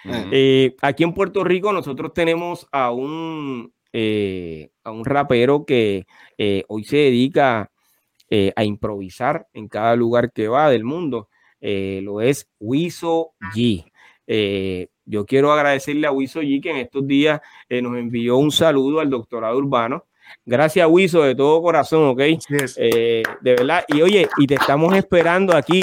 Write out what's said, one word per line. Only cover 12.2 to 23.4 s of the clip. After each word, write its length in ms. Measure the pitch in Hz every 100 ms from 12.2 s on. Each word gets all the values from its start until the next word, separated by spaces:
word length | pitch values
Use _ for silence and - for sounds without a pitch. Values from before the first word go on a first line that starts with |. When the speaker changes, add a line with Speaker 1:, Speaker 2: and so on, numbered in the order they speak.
Speaker 2:
es 280 | 117 143 - _
Wiso 720 | 104 135 175 - 170 165 165 _ 95
G. 300 | 104 120 95 - _ _ _ -
Eh, 600 | 110 104 98 95 92 90 _
yo 200 | - 107
quiero 280 | 101 131 143
agradecerle 540 | 151 143 139 139 147 151
a 60 |
Wiso 300 | 135 135 165
G 180 | 147 139
que 100 | 175
en 60 | 143
estos 300 | 120 139 139
días, 340 | 139 151 151 - - -
eh, 120 | 123
nos 160 | 123 123
envió 400 | 117 120 117 127
un 140 | 147
saludo 500 | 139 160 139 135 151
al 80 | 156
doctorado 480 | 127 113 117 110 123
Urbano. 480 | 139 131 117 151 - _ - -
Gracias, 440 | - 120 156 190 165
Wiso, 320 | 170 190 170
de 140 | 143 127
todo 260 | 139 160
corazón, 460 | 170 160 135 160 147
¿ok? 120 | 127
Speaker 3:
Así 340 | 143 160 - 143
es. 200 | 131 -
Speaker 2:
Eh, 460 | 117 117 117 117 113 -